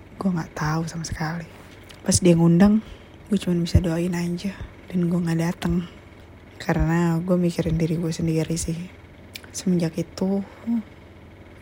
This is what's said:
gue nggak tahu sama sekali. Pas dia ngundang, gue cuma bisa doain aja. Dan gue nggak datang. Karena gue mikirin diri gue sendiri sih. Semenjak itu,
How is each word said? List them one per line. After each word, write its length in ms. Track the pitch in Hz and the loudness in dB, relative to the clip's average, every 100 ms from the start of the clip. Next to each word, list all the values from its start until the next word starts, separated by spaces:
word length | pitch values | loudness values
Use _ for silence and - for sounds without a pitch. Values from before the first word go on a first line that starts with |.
| - - | -14 -6
gue 80 | 196 | -2
nggak 240 | 175 - | -2 -4
tahu 320 | - 151 160 | -6 -4 -4
sama 240 | 165 165 160 | -4 -8 -8
sekali. 400 | - 156 170 165 - - - - - | -6 -6 -6 -12 -18 -20 -20 -20 -10
Pas 160 | - 185 | -2 4
dia 160 | 180 170 | 6 6
ngundang, 480 | 170 170 202 214 - - - - - | 6 8 6 6 0 -14 -20 -20 -4
gue 80 | 196 | -2
cuma 160 | - 170 | 0 -2
bisa 240 | 170 170 | 2 2
doain 320 | 175 165 175 | 2 -2 -2
aja. 400 | 175 175 175 196 - - - - | -2 -4 -4 -6 -10 -14 -16 -6
Dan 160 | 180 170 | -2 0
gue 80 | 175 | 0
nggak 240 | 170 165 | 0 0
datang. 480 | 170 180 170 170 170 - - - - - - - | 0 -2 -2 -2 -4 -12 -20 -20 -20 -20 -20 -14
Karena 560 | - 156 156 165 170 165 | -2 0 2 2 2 0
gue 240 | 180 180 | 0 2
mikirin 400 | 175 170 165 160 | 2 0 -2 0
diri 160 | 165 165 | 0 0
gue 160 | 170 | -2
sendiri 400 | 165 165 160 156 165 | -2 -2 0 -2 -4
sih. 160 | - 165 180 - - - - - - | -4 -6 -8 -16 -20 -20 -20 -18 -14
Semenjak 480 | - - 175 165 160 | -8 0 0 0 -4
itu, 480 | 165 - 190 196 190 - 226 233 - - - - - - - - | -8 -4 -2 -2 -4 -10 -4 -4 -4 -16 -20 -20 -20 -20 -20 -20